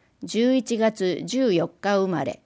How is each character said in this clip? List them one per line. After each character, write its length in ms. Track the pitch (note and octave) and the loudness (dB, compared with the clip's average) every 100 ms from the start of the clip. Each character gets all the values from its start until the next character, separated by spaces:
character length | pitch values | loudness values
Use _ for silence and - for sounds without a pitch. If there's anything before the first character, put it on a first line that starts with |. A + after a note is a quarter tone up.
| _ - | _ -16
十 340 | F3 G#3 B3 C4 | -4 2 2 2
一 220 | A3+ A3+ | 0 0
月 440 | A3 A3 F#3 E3 E3+ | 0 0 -2 -2 -4
十 260 | B3+ B3+ | 0 2
四 160 | E3+ E3+ | 2 0
日 300 | - G3 G3+ | -4 0 0
生 100 | F#3+ | 0
ま 160 | D3+ | -2
れ。 160 | C#3 - | -4 -8